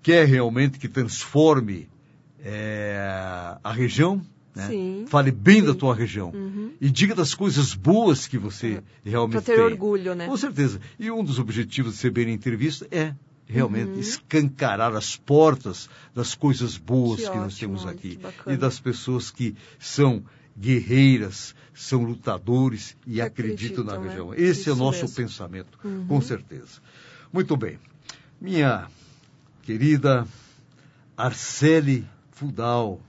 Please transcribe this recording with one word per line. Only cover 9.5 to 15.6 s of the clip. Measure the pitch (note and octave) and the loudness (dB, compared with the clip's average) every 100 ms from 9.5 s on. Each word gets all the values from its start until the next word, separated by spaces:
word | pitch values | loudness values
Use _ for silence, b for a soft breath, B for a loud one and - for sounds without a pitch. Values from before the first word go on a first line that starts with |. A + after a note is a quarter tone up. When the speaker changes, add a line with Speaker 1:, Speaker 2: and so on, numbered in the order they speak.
| A3+ | 4
Speaker 1:
tem. | |
Speaker 2:
orgulho, | A3+ G#3+ G#3 G3+ F#3 F3+ | 4 2 -2 -2 -2 -6
né? | F3 | -4
Speaker 1:
Com | C4+ | -4
certeza. | C#4+ C#3+ C#3 G2+ B B | -4 0 0 -2 B B
E | A3 | -6
um | A3+ | -4
dos | E3+ C3+ | -2 -2
objetivos | G#2+ G#2+ A2+ - A#2 | -4 -4 -4 -4 -6
de | G#2 | -2
ser | B2+ | -2
bem | A#2+ A2+ | 0 -2
na | |
entrevista | A2+ B2+ A2+ D3+ D3 - | -2 -4 -2 -4 -4 -6
é | F3 D#3 C#3 _ _ _ | -4 -4 -6 _ _ _
realmente | - G#3+ D3+ F#3+ | -2 -2 -2 -4
Speaker 2:
Uhum. | G3 | -6
Speaker 1:
escancarar | G3+ B3 _ D#3 C#3+ C#3 C3 G2+ A#2 G#2+ | -8 -10 _ 0 0 -2 -4 0 0 -2
as | - - | -6 -10
portas | - D3 D#3 C3 | 4 6 8 4